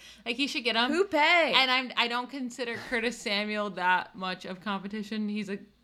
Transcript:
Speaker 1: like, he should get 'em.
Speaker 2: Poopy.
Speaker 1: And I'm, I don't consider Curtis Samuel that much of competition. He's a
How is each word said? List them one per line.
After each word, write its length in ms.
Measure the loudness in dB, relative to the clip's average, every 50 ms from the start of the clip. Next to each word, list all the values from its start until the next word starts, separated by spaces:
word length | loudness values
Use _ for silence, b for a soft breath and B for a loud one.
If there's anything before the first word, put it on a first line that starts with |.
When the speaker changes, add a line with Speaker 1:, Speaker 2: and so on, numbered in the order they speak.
| B B B B B
Speaker 1:
like, 120 | -6 -2
he 100 | -2 -2
should 180 | -2 -2 -2 0
get 120 | 0 2
'em. 140 | 2 2 2
Speaker 2:
Poopy. 280 | 2 2 2 2 4 4
Speaker 1:
And 520 | 6 6 6 6 6 4 4 4 4 4
I'm, 220 | 2 0 0 -2 -2
I 120 | 0 0 0
don't 220 | 0 -2 -4 -6
consider 460 | -6 -8 -8 -8 -6 -6 -6 -6 -6 -6 -6 -4
Curtis 300 | -2 -2 0 -2 -2 -4
Samuel 500 | -4 -2 -2 0 0 -2 -2 -2 -2 -2
that 460 | -2 0 2 4 4 4 2 -2 -8
much 300 | -8 -6 -6 -6 -6 -8
of 160 | -10 -10 -8 -6
competition. 680 | -4 -4 -4 -4 -6 -6 -8 -6 -6 -4 -4 -2 -2
He's 220 | -2 -4 -4 -4
a 80 | -6 -8 -8 -12 _ _